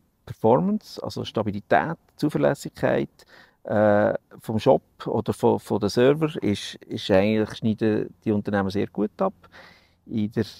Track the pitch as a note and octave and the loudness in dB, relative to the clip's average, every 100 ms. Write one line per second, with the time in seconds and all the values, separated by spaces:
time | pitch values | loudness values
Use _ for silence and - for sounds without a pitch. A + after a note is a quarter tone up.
0 | _ _ - - A2 C3+ F#3 G#3+ - - | _ _ -20 0 4 4 2 -4 -8 -12
1 | - A#2 G#2+ A#2 G#2 G2+ - F#2 G#2 E3 | -10 -8 -6 -4 -4 -6 0 2 2 -6
2 | _ _ D3+ D3+ C#3+ C#3 D#3 - B2+ C3 | _ _ -4 0 0 0 -8 -4 0 0
3 | C#3 _ _ - _ _ - G#2+ G#2+ G#2 | -4 _ _ -20 _ _ -4 2 4 4
4 | G#2 - - - - A2 C3 D3 - _ | 2 -2 -10 -14 -6 0 2 2 0 _
5 | - A#2 G#2+ - A#2+ G#2+ - G2+ G2 - | -4 -4 -4 0 0 0 -2 -2 0 2
6 | B2+ D3+ D#3 E3 G#2+ G2+ - - - A#2 | 4 4 -2 -2 -4 -4 -6 -16 -12 -10
7 | - F#2+ G#2 A2 G#2 - A2+ G#2 A2 G#2+ | 2 4 4 0 -2 -2 -4 0 0 0
8 | G#2 - A2+ G#2 G#2 G2+ F#2+ G2 G2+ - | -4 -6 -2 -2 0 -2 0 -2 -4 -4
9 | G#3 - F#3+ - _ - - _ _ _ | -6 -2 -4 -4 _ -20 -20 _ _ _
10 | - A2+ G#2 A#2+ A2 | -8 -6 -4 -4 -6